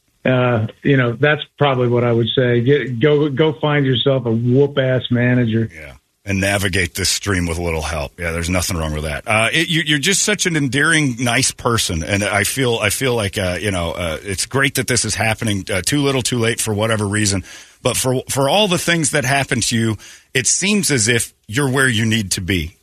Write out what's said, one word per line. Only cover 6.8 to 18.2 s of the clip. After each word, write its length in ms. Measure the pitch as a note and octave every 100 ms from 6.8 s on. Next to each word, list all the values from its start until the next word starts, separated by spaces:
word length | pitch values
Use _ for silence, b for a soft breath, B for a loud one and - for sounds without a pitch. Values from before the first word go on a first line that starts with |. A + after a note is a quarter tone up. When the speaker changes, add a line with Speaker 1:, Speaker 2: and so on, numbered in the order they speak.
| F2 -
Speaker 2:
this 140 | F2+
stream 380 | - G2+ F#2 F2
with 100 | E2
a 40 |
little 200 | E2+ D#2+
help. 380 | D2+ D#2+ C#2+ -
Yeah, 120 | E2+
there's 180 | E2 E2+
nothing 280 | F#2 E2+ F#2+
wrong 160 | D#2+
with 100 | D2+
that. 200 | D#2 C#2+ -
Uh, 220 | A2 A2+
it, 180 | D3 F3
you, 120 | D#3+
you're 140 | D3+ D3
just 220 | C#3 G3
such 220 | - G#3 F#3
an 100 | D#3+
endearing, 600 | C#3 C3+ D#3 D#3+ D3 A#2
nice 280 | B2+ A#2 C3+
person, 520 | - B2 A2+ - E2+
and 180 | E2 G2+
I 200 | G2+ G2+
feel, 340 | G2+ - B2+ A#2
I 120 | G#2
feel 240 | - C3+ A#2+
like, 220 | G2+ -
uh, 200 | F#2 F2+
you 120 | G#2
know, 220 | F#2 E2+
uh, 240 | - E2+ D#2
it's 240 | G2+ F#2+ -
great 300 | C3 C#3 -
that 120 | A#2
this 180 | B2 A2
is 100 | G#2+
happening. 500 | A2 A2 A2+ G2+ F2+
Uh, 100 | G2
too 200 | F2+ D3
little, 180 | C#3 C3
too 160 | - B2
late 220 | A2+ A#2
for 120 | -
whatever 340 | G#2 A2 A2 G#2
reason, 360 | G#2+ G#2 F#2+ B B B B
but 140 | B2+ A2+
for, 240 | C3 B2+